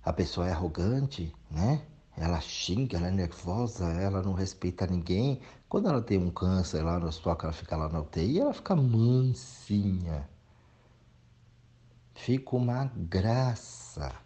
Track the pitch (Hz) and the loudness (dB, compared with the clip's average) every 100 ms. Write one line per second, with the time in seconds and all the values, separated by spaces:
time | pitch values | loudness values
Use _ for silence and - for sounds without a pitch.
0 | - 82 85 - 90 85 87 78 90 131 | -4 0 0 0 -2 0 -2 0 0 2
1 | 139 - 82 - - 78 104 151 - - | -2 -4 -8 -10 -8 0 2 2 -4 -20
2 | - - 82 85 - - - 98 131 87 | -18 -4 -2 0 -4 -6 -2 0 0 0
3 | 87 95 87 - 85 98 120 - 87 85 | 0 0 -2 -4 -4 -2 -2 -2 -2 0
4 | 98 98 95 92 95 - 92 90 92 90 | 0 0 0 -2 -2 -4 -6 -2 0 0
5 | 85 95 135 131 - - - - 208 139 | 2 2 2 0 -6 -20 -2 0 2 2
6 | 110 98 90 82 90 92 90 78 80 87 | 2 2 2 2 2 2 2 0 0 0
7 | 82 78 - 82 80 80 - 80 78 80 | -2 -2 -2 -2 -2 -6 -4 -4 -2 -2
8 | 76 - 85 190 285 - - 180 131 113 | -4 0 2 2 2 0 2 4 6 6
9 | 117 127 131 120 - - - 101 101 92 | 6 6 4 0 -6 -18 0 2 2 0
10 | 87 76 69 - _ - - _ - - | 0 -4 -6 -14 _ -20 -20 _ -20 -20
11 | - - - - - - - - - - | -20 -20 -20 -20 -20 -20 -20 -20 -20 -20
12 | - - - 131 - 123 120 123 135 98 | -20 -12 0 0 0 0 0 0 -2 -4
13 | 85 95 104 123 127 117 - - - - | -2 0 2 2 2 -2 -8 -16 -14 -8
14 | 69 - | -8 -10